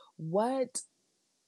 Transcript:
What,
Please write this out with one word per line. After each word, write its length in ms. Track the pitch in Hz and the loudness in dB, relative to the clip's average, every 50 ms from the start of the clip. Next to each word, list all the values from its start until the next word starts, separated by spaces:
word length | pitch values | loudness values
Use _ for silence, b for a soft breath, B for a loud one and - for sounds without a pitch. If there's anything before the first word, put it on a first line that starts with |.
| B B B - | B B B -10
What, 640 | 160 160 165 196 220 247 262 269 254 247 - - - _ _ _ _ _ _ _ _ _ _ _ _ | -8 0 2 2 2 2 2 0 -2 -2 -4 -10 -10 _ _ _ _ _ _ _ _ _ _ _ _